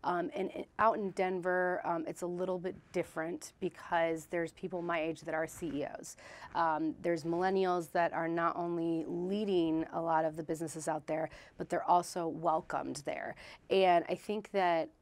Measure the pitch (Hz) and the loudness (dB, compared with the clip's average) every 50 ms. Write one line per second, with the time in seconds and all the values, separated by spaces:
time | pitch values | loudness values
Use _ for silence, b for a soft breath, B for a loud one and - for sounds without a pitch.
0 | - - 180 175 170 - - - 190 - - - - _ _ - 208 226 - 220 | 0 0 0 0 -2 -2 -2 -4 -4 -4 -4 -8 -10 _ _ 4 4 4 4 4
1 | 208 190 175 - 185 185 190 185 170 185 180 180 180 180 180 - - - 170 165 | -2 -4 0 0 0 0 0 0 0 2 2 4 2 2 0 0 0 -2 -2 -2
2 | 160 - 160 - 180 175 180 175 185 180 185 180 170 185 185 - - - - 185 | -2 -6 -6 -6 -6 -4 -2 -2 -2 -2 -2 -2 -4 -6 -8 -8 -16 -4 -2 -2
3 | 165 - - 165 160 165 180 - - - _ _ 190 175 - - - - 180 170 | -2 0 -4 -4 -4 -4 -4 -6 -10 -14 _ _ -6 -6 -6 -8 -4 0 2 2
4 | 165 165 165 160 156 - - 170 165 160 - - - 175 185 175 170 170 170 165 | 4 2 0 -2 -4 -4 -2 -2 -2 -2 -6 -10 -8 -6 -6 -4 -2 -2 -2 0
5 | 156 165 160 151 151 165 160 160 160 160 - - 180 160 131 147 - - - - | 0 -2 -4 -6 -6 -4 -2 -2 -2 -4 -6 -8 -6 -4 -4 -4 -4 -4 -8 -10
6 | - - - B B B B B B B - - 330 160 311 302 320 311 - - | -12 -14 -16 B B B B B B B 0 2 2 2 2 2 0 -2 -2 -2
7 | 185 170 170 160 143 165 170 170 185 190 190 190 190 180 180 180 165 - - 180 | 0 0 0 0 0 -2 0 2 2 2 2 4 2 2 2 0 -2 0 2 2
8 | 170 160 - 160 165 165 170 170 170 170 - - 170 170 170 170 165 170 165 165 | 2 4 2 0 0 0 2 2 2 2 2 0 -2 -2 -2 0 0 0 0 0
9 | - - 175 175 175 185 202 208 220 202 190 175 165 160 156 160 160 - - 170 | -2 -2 -4 -2 -2 -2 0 0 0 2 4 4 4 4 2 2 0 -2 -2 -2
10 | 165 165 160 160 160 160 156 165 156 - 160 156 165 151 - 160 151 170 156 156 | 0 2 4 4 2 2 -2 -4 -4 -4 -4 -4 -4 -6 -6 -6 -4 -4 -4 -4
11 | - - 156 160 160 - B B B B B - 160 - - 170 - - 156 175 | -2 -4 -2 -2 -2 -4 B B B B B -10 -6 -2 -2 -2 4 4 4 4
12 | 170 - - 185 170 165 - 160 160 170 156 160 - - 156 147 - 135 131 - | 4 2 -4 -2 -2 -2 -4 0 0 2 2 2 0 -2 -4 -4 -2 -4 -8 -6
13 | - 151 151 - - - - B B B B B _ - - 190 190 185 175 170 | -6 -6 -6 -6 -6 -8 -10 B B B B B _ 2 4 6 8 8 8 6
14 | 160 - 180 - - - 208 214 208 - - 196 185 175 170 165 156 156 _ _ | 4 2 -4 -6 -4 -6 -6 -6 -6 -2 0 2 2 4 4 2 0 -2 _ _